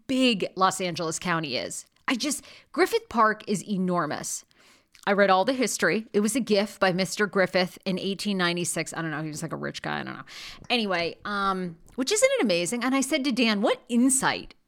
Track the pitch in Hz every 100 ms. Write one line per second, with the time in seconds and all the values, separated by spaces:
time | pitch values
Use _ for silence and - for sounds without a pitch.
0 | - 262 254 196 185 185 190 - 180 165
1 | 165 - 185 165 156 117 - - - _
2 | - 233 294 - - - _ 277 370 453
3 | - 233 214 208 - 196 - 190 185 175
4 | 147 - - - - _ _ _ _ -
5 | - 202 196 185 202 254 214 - 175 202
6 | 220 202 208 240 214 202 214 - 190 180
7 | 180 - 208 196 185 185 180 - 196 185
8 | 196 190 214 190 175 175 170 170 156 160
9 | 160 147 156 151 160 143 143 - 151 147
10 | 131 120 - - - - - 240 208 175
11 | 170 - 208 202 196 185 180 165 - -
12 | 262 427 523 523 233 170 175 240 254 269
13 | 262 311 277 233 233 202 269 508 - 233
14 | 262 262 156 98 - -